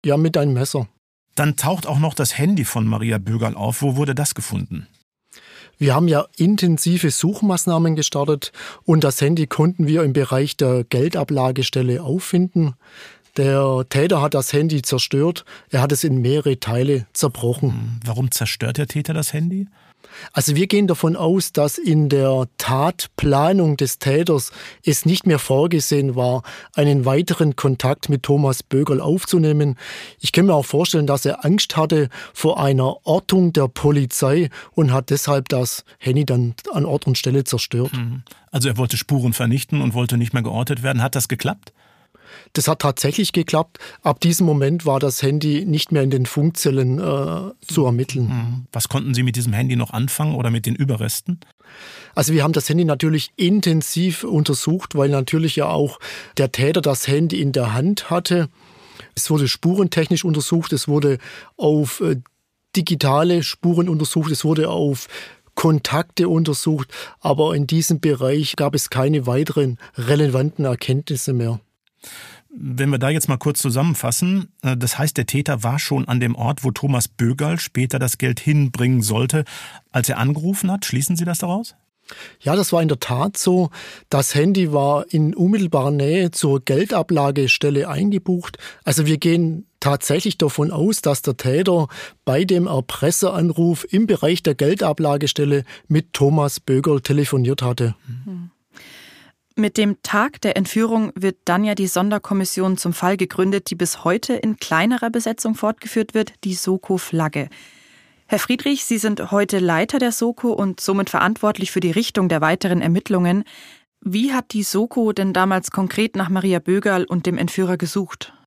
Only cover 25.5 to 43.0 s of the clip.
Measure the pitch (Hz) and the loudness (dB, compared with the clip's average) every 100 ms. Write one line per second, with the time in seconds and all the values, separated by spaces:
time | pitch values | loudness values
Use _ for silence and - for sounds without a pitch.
25.5 | 131 165 165 - 147 139 127 123 127 - | 0 2 0 0 0 0 0 0 0 -6
26.5 | - - - 147 143 127 135 175 175 156 | -18 -10 0 4 4 4 2 0 2 0
27.5 | 135 139 127 131 143 - 139 - 143 139 | 2 0 2 0 -2 0 -2 2 2 2
28.5 | 127 - 135 151 131 - 180 - 180 156 | 0 -2 0 2 0 0 -2 2 2 4
29.5 | 151 143 123 - - - - - - 196 | 2 0 -2 -10 -16 -18 -8 0 4 4
30.5 | 156 131 143 175 165 143 139 139 - 151 | 4 2 0 2 2 2 0 0 -2 2
31.5 | 202 - - 156 160 139 - - - 156 | 2 2 0 2 2 2 -4 -18 -2 0
32.5 | - 139 135 131 - - 160 - 190 175 | 2 2 2 2 -2 0 0 2 2 4
33.5 | 160 135 - 147 147 131 - 135 147 160 | 2 0 0 2 2 0 0 0 2 0
34.5 | - - - 151 131 131 143 - 143 127 | -6 -8 0 2 2 0 -2 0 -2 0
35.5 | 131 123 - - - - 131 139 127 120 | -2 -2 -6 -14 -8 -2 0 2 0 0
36.5 | 117 - 269 147 143 - 127 - 135 135 | -4 -8 -4 -2 -2 0 -2 0 0 0
37.5 | 117 - 120 123 127 117 127 - - _ | -4 -4 -4 -2 -4 -6 -8 -12 -20 _
38.5 | 143 131 117 123 117 - 143 123 113 117 | -2 -2 0 -2 -2 -2 0 0 0 0
39.5 | 135 - 147 131 113 123 127 117 127 113 | 0 -2 -2 0 -2 0 0 0 -2 -2
40.5 | 110 123 135 131 127 127 139 - 117 135 | -4 -4 -2 -2 0 0 -2 -4 -4 -4
41.5 | 202 - _ _ _ _ _ - - - | -6 -12 _ _ _ _ _ -20 -20 -8
42.5 | - 151 156 147 131 | -4 0 2 0 0